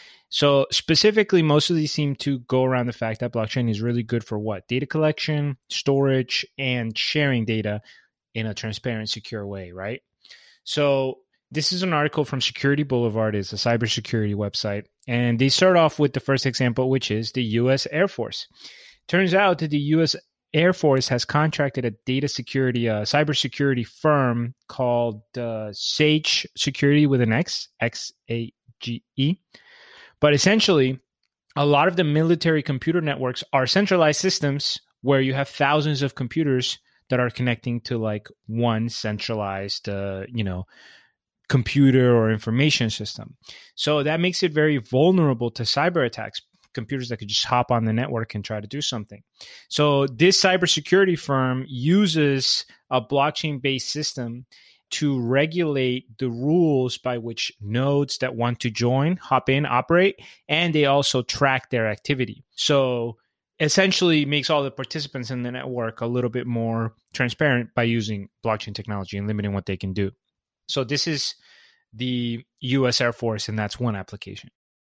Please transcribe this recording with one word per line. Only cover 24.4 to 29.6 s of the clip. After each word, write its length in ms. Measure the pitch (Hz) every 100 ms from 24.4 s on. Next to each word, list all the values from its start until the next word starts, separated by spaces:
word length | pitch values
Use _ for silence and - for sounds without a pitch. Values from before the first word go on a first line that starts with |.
| 117 - _
called, 540 | - 127 120 120 107 - 123
uh, 320 | 117 110 107
Sage 760 | 101 - - 151 156 156 - - -
Security 480 | - 131 143 147 151
with 160 | 131
an 100 | 117
X, 380 | 113 175 - - _
X 320 | 120 - - - _
A 220 | 117 117 - _ _
G 240 | 120 117 - -
E. 200 | 139 185 _ -